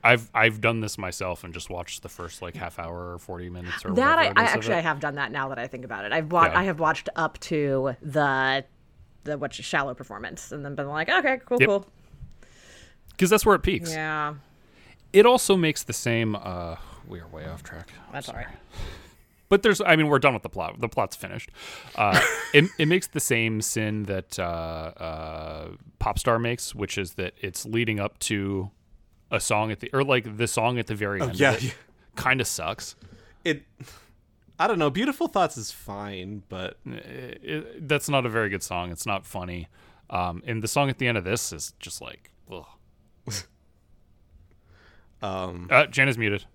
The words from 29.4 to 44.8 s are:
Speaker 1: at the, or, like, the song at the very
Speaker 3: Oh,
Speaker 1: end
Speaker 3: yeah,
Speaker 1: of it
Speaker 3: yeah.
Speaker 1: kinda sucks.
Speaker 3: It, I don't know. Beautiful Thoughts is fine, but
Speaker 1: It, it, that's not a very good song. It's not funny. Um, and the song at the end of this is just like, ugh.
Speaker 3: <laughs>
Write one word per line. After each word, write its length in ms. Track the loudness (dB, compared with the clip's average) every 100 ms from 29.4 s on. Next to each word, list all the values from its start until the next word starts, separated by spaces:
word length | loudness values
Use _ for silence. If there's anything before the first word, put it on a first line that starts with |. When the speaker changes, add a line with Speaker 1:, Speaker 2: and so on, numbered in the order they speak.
| 0 0 0
Speaker 1:
at 80 | -4
the, 100 | -2
or, 100 | 0
like, 340 | 2 2 0 -4
the 80 | -2
song 320 | 0 0 0
at 80 | -4
the 80 |
very 260 | -4 -2 -2
Speaker 3:
Oh, 80 | -2
Speaker 1:
end 100 | 4
Speaker 3:
yeah, 120 | 4
Speaker 1:
of 40 | 4
it 60 |
Speaker 3:
yeah. 580 | -2 -8 -20 _ _ -4
Speaker 1:
kinda 220 | 0 2 0
sucks. 500 | -2 -6 -6 -10 -16 -20 -20 -20 -6
Speaker 3:
It, 200 | -2 -2 -4 _ -20 -20 _ _ _ _ _ -2
I 80 | 0
don't 100 | 4
know. 140 | 2
Beautiful 360 | 2 -2 0 0
Thoughts 300 | 2 2 0
is 140 | -10
fine, 720 | -12 -12 -8 -8 -8 -8 -12 -10
but 280 | -8 -8 -10 -14
Speaker 1:
It, 540 | -14 -14 -14 -14 -14
it, 460 | -8 -6 -8 -12 0
that's 220 | 0 2
not 180 | 0 2
a 20 |
very 200 | 0 0
good 120 | -2
song. 300 | -4 -4 -4
It's 160 | -6 -4
not 180 | -4 -4
funny. 440 | -10 -8 -8 -10 _ -20 -20 _
Um, 320 | -2 -2 -4 -6
and 160 | -4
the 60 | 0
song 220 | 2 0
at 80 | 0
the 80 | 0
end 100 | 0
of 60 |
this 280 | 0 -2 -4
is 220 | -8 -12 _
just 220 | -14 -12
like, 280 | -12 -16 _ _ -16
ugh. 140 | -16 -16 -20 _ _ _ _ -8
Speaker 3:
<laughs> 140 | -8 -10 _ _ _ _ -20 _ _ _ -20 -20 _ _ -20